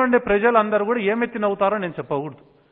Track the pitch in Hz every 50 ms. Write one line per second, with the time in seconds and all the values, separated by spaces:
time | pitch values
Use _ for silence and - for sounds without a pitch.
0 | 254 254 247 240 240 - 202 202 202 240 233 226 208 208 208 208 202 208 240 247
1 | 202 196 214 233 240 240 240 233 208 208 202 196 202 196 208 214 190 175 151 -
2 | 139 117 156 139 147 156 127 - - _ _ _ _ _